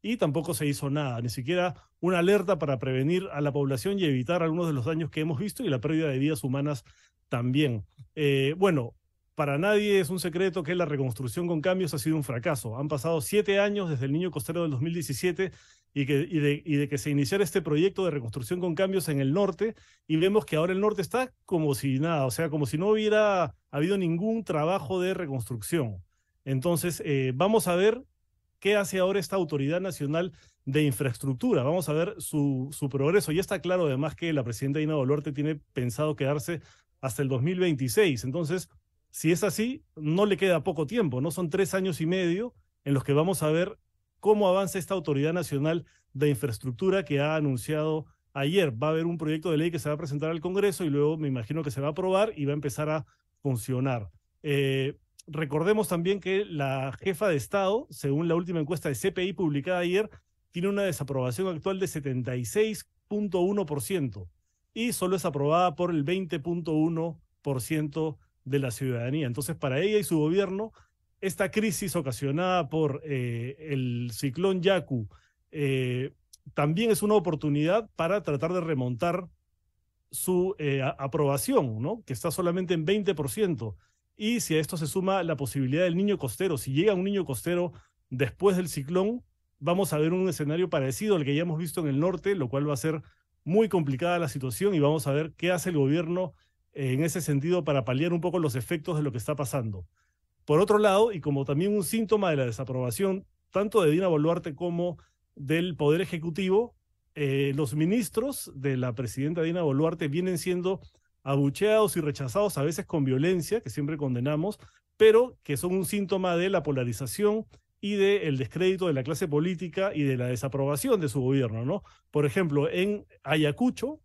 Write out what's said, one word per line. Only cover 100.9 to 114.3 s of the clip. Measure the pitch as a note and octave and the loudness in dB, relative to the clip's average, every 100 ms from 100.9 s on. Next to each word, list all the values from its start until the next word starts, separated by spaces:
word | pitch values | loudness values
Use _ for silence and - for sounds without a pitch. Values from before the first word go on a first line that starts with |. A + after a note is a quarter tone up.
| F#3+ A#3 | 6 4
y | G3 | 2
como | D3 C#3 | -2 -2
también | C#3 C#3+ F#3+ | 0 0 2
un | G#3 | 0
síntoma | F3 A3 G#3+ G#3+ F#3+ | 0 -2 2 2 2
de | D3 | 2
la | B2+ | 0
desaprobación | A2 B2+ B2+ B2 A#2 G3 F#3+ - _ _ | -4 -6 -4 -4 -2 -2 -2 -6 _ _
tanto | F#3+ G#3 A3+ | -2 2 4
de | D#3+ | 4
Dina | D#3+ F#3+ | 4 4
Boluarte | D#3 D#3 E3 F3 | 4 2 0 -4
como | C3+ F3 E3+ F3 E3 _ _ _ | -6 -4 -2 -2 -6 _ _ _
del | - C3+ D#3+ F#3 D#3+ | -14 -2 0 0 0
Poder | D3 E3 | 4 4
Ejecutivo, | F#3+ E3+ E3 E3 F#3+ F#3+ A#3+ _ _ _ _ | 2 -4 -6 -2 2 2 2 _ _ _ _
eh, | - C#3+ C3+ C#3+ | -4 0 2 0
los | C#3 C#3+ | 0 -2
ministros | D3+ D#3+ A3+ G3+ A3 C4 - - | 0 2 2 0 -2 -4 -6 -10
de | C#3 C3+ B2+ | -6 -2 -2
la | B2 | -2
presidenta | A#2 A#2+ C3 C#3+ E3+ | -4 -6 -4 -4 -2
Dina | E3 F3 | -2 0
Boluarte | D#3+ C3+ D#3+ E3+ D#3+ | 0 2 2 0 -2
vienen | D3+ F#3 F3+ | -2 -2 -2
siendo | F3 F3+ F3+ F#3+ - _ _ _ | -2 -2 -2 -4 -8 _ _ _
abucheados | C3 C#3 C#3 C3+ G#3 A3 G#3 F3+ | -2 2 2 2 4 6 4 2
y | |
rechazados, | D3+ - C3+ F#3+ G#3 D3 | -2 -2 -4 0 0 0
a | |
veces | D3 - - | -2 -4 -4
con | E3 | -2
violencia, | C3+ C3 E3 F#3 D3 A3 | 2 2 2 2 0 -4
que | C3+ | -4
siempre | D3 C#3+ D#3 | -6 -4 -4
condenamos, | C#3+ A#2+ C3 | -2 -2 0